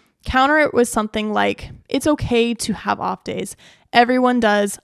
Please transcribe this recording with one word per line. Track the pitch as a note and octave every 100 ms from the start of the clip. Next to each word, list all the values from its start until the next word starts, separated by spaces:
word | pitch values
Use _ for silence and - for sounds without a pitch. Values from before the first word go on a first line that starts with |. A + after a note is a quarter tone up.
| _ _ -
counter | C4 C4+ D4+
it | D4
with | - A#3+
something | A3+ G#3+ A3 G#3+
like, | G#3 G3+ F#3+ - - -
"It's | C4+ D#4
okay | D4+ - A#3 A#3 A3+
to | -
have | G3+ G#3 G3+
off | F#3+ F#3+
days. | - F#3 F#3+ - - _ -
Everyone | A#3 A#3+ B3+ B3 B3
does. | A3 G#3 G#3 -